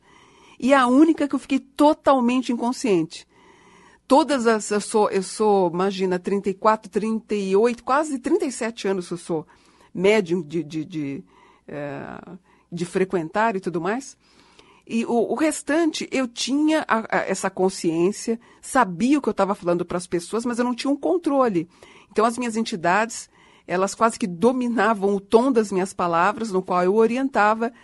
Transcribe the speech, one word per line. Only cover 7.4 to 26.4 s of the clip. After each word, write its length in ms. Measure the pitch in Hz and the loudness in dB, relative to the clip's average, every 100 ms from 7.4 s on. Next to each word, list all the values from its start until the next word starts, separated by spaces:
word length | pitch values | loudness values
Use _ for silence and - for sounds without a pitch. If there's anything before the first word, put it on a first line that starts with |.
| 196 196 | 0 2
oito, 280 | 233 233 | 2 0
quase 340 | - 277 311 269 | -2 -2 -2 -6
trinta 260 | 277 403 | -2 -2
e 80 | 311 | -2
sete 360 | - 226 226 202 | -6 -8 -6 -4
anos 240 | 196 180 | -4 -6
eu 60 | 175 | -12
sou 280 | - 160 - _ _ _ _ | -6 -6 -8 _ _ _ _
médium 480 | 175 190 220 165 180 | 0 2 2 0 -4
de, 220 | 147 165 | -4 -6
de, 200 | 147 156 | -6 -8
de, 400 | 156 160 139 139 - _ _ _ - | -8 -8 -8 -10 -14 _ _ _ -16
eh, 520 | 147 143 143 - - - 185 _ _ _ | -12 -10 -12 -12 -16 -18 -20 _ _ _
de 140 | 170 175 | -10 -6
frequentar 680 | 190 185 185 160 208 226 190 | -2 -2 -2 -2 -2 -2 -2
e 40 | |
tudo 200 | 185 165 | -6 -4
mais. 380 | 175 247 - - _ _ _ - _ _ - | -4 -6 -8 -20 _ _ _ -20 _ _ -6
E 180 | 226 - | -4 0
o, 260 | 233 - | 0 0
o 40 | 233 | 0
restante, 720 | 311 294 - 311 330 - - | 0 -2 -2 0 0 -2 -4
eu 160 | 269 254 | -4 -4
tinha 560 | - 233 277 302 311 - | -6 -2 0 2 0 0
a, 140 | 220 | -2
a, 180 | - 185 | 0 -2
essa 320 | - 196 190 | -2 -4 -4
consciência, 880 | 190 190 - 175 165 180 208 - 226 _ _ | 0 -2 0 -2 2 0 0 -6 -6 _ _
sabia 600 | - 262 202 165 247 294 | -2 0 0 0 0 2
o 20 | |
que 80 | - | 0
eu 40 | |
tava 200 | - 190 | 0 -2
falando 320 | 202 175 175 175 | -2 -2 -2 -2
pras 220 | 175 - | -6 -4
pessoas, 360 | 175 170 220 | -6 -4 -4
mas 140 | 240 233 | -4 -2
eu 80 | 247 | -2
não 80 | |
tinha 160 | 240 269 | -2 -2
um 80 | 285 | -2
controle. 720 | 302 359 320 277 247 175 175 _ - - _ | 0 0 0 2 2 0 -6 _ -20 -20 _
Então, 140 | - 226 | 0 0
as 100 | 233 | 0
minhas 220 | 240 220 | -4 -4
entidades, 720 | 226 202 170 196 226 - - _ _ _ - | -4 -2 0 2 0 -6 -16 _ _ _ -6
elas 260 | 180 196 | -2 -2
quase 240 | - 233 - | 0 0 0
que 80 | 208 | -6
dominavam 920 | 170 233 254 240 226 202 208 196 202 | 2 2 2 -2 0 0 2 0 -2
o 40 | |
tom 320 | 196 226 269 | 2 4 4
das 200 | 233 208 | 2 0
minhas 220 | 190 190 | -2 -2
palavras, 580 | - 175 165 190 208 | -2 0 2 2 0